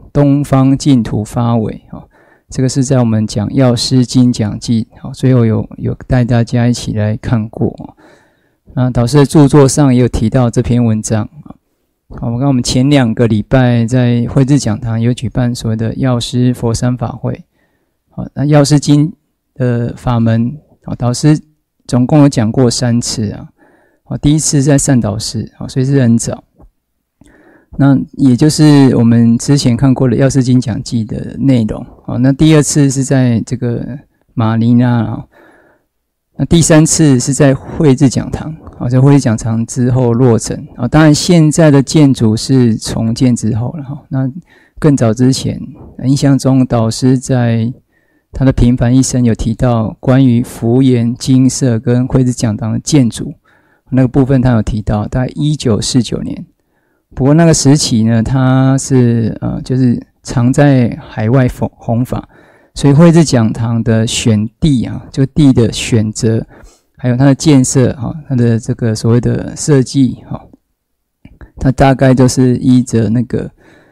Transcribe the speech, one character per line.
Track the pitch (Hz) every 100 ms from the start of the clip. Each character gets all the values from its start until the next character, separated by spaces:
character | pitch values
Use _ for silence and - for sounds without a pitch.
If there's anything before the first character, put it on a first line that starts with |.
| -
东 | 147 143 139
方 | 139 135 131 135
净 | 151 131
土 | 107 110
发 | 107 - 117 117
尾 | 107 - -
啊， | - - _ _ _ _
这 | -
个 | 131
是 | 143
在 | 131 131
我 |
们 | 117 110 107
讲 | 110 101
药 | 135 127 120
师 | - 131 123
经 | 131 123
讲 | 120 107 113
记， | - 113 - -
好， | 131
最 | 131 131
后 | 127
有， | 113 110 - -
有 | 120 123 -
带 | 127
大 | 117 120
家 | 117 123 120
一 |
起 | 117 -
来 | 107 107 110
看 | - 117 110
过。 | - 113 - - - _ _ _ _ _ _ _
那 | - 127
导 | 123 117
师 | 147
的 | 139
著 | 165 139
作 | 151 135
上 | - 143
也 | 123
有 | 120
提 | - 110
到 | 131 120
这 | 127
篇 | 117 120
文 | 117 107
章。 | - 110 - 147 - - _ _ _ _ _
好， | - 123
我 | 120
看 | 143
我 |
们 | 127
前 | 117 131 135
两 | 143 117
个 | 110 117
礼 | 107
拜 | - 131 123 120
在 | 113 127 120 120 120
慧 | 143
智 | 131 143
讲 | 117 101
堂 | 117 113
有 | 117
举 | 123 107
办 | - 123
所 | 120 113
谓 | 110
的 | 113 -
药 | 131 120
师 | - 123 123
佛 | 123 117
山 | 113 123 123
法 | 117
会。 | 123 123 127 - _ _ _ _ _ _
好， | - -
那 | - 143
药 | 147
师 | 139 143
经 | 143 147 156 - _ _ _
的 | - 123 120 120
法 | - 131 117
门， | 117 113 117 151 - _
好， | -
导 | 113 120
师 | 120 151 156 - _ _ _ -
总 | 123 123
共 | 156
有 | 143
讲 | 139 107
过 | 127 123
三 | - 123 117
次 | - - 104
啊。 | - - _ _ _ _ _
好， | _ 131
第 | 147
一 | 151
次 | - 147
在 | 135 139
善 | - 127
导 | 104 104
寺， | - 110 - _
好， | 123
所 | 135
以 |
是 | 131 139
很 | 120 117
早。 | - - _ _ - _ _ _ _ _ _ _ _ _ _ -
那 | 139 131 -
也 | - 135
就 | 123 151
是 | - 151 143 131 117
我 |
们 | 117 117 117 117
之 | - 143
前 | 131 117
看 | 139
过 | 127 131
的 | 117
《药 | 135
师 | 131
经 | 123 127
讲 | 123 107
记》 | - 120
的 | 110 - - -
内 | 135 123
容。 | 110 - - - -
好， | 113
那 | 127
第 | 135 156
二 | 156
次 | 139 151 139
是 | 131
在 | 127 139 127 113
这 | -
个 | 123 120 117 - 135 - _ _
马 | - 110 113
尼 | 117 120
拉 | 123
啊。 | 120 107 113 - _ _ _ _ _ _ _ _ _ _ -
那 | 143
第 | 170
三 | 143 156 160
次 | - 156 123
是 | 131
在 | 135 143
慧 | 131 - - 156
智 | 127 135
讲 | 113 -
堂， | - 147 160 - -
好， | 123
在 | 127
慧 | 139
智 | 143
讲 | 127 110
堂 | 113 113 117
之 | 135 123
后 | 123 120
落 | 117 127 110
成。 | - - 143 -
啊， | 123
当 | 151
然 | 156
现 | 151 - 175 151
在 | 147 156
的 | 139
建 | 127 165 139
筑 | 127 113
是 | 110 - 131 120 110
重 | - - 113
建 | 117 127 117
之 | 110 110
后 | 123
了 | 165
哈。 | 131 139 -
那 | 131 131 170 - _ _ -
更 | 151 139
早 | 117
之 | 110 127
前， | 131 113 - - - - -
印 | 123 139
象 | 139 131
中 | 135 131
导 | 127 120 113
师 | - 131 131
在 | - 127 120 113 117 - _ _ _ _ _
他 | -
的 | 131
平 | - 120
凡 | 127 120 131
一 |
生 | 127 127
有 | 123
提 | 107 -
到 | 110 127 117 110 -
关 | - 131
于 | 135 117
福 | 123 - 113 127
严 | 135 123 117
精 | 127 - 127 131
舍 | - 135 113
跟 | 120 123 127
慧 | 135
智 | 123
讲 | 120 117 104
堂 | 110
的 | 117
建 | - 147 117
筑， | - - - _ _ _ _ _
那 | 127
个 | 127
部 | 143
分 | 131 135
他 | 123
有 | 117
提 | 104 107
到， | - 107 107
大 | 131 127
概 |
一 | - 147 151
九 | 127 104
四 | - 135
九 | 107 -
年。 | - - - _ _ _ _ _ _ -
不 |
过 | 131
那 | 156
个 | 165
时 | 151 135 147
期 | - 117
呢， | 113 113
他 | 107 131 131 131 135 135
是， | - 131 120 117 110 -
呃， | 120 123
就 | - 127
是 | 127 117 - _
常 | - 131 120
在 | 135 143 131 117 -
海 | - - 110
外 | 135 123
弘-， | - -
弘 | - - 117
法， | 127 - - _ _ _ _
所 | - 143
以 |
慧 | 139 170
智 | 165
讲 | 156 127 113
堂 | - 117 117
的 | 113 113 113
选 | - 120 107 107 -
地 | 160 127
啊， | 92 98 -
就 | -
地 | 135 - 143
的 | 123 110
选 | - - 113 107
择， | - 110 113 - - - _ _ _
还 | 127
有 | 123
它 |
的 | 139
建 | 131 165 139
设 | 127 139 117
啊， | - 120 160 -
它 | 127
的 | 117 113
这 | -
个 | 120 117
所 | 110 117
谓 | 120
的 | 120 120 - -
设 | - 139
计 | 123 139 123 117 -
啊， | 87 - - _ _ _ _ _ _ - - - -
它 | 135
大 | - 135
概 | 127 135
都 | 131 127
是 | - 127 123
依 | 131 127
着 | 120 113 107
那 | 117
个， | 117 - 90 - _ _ _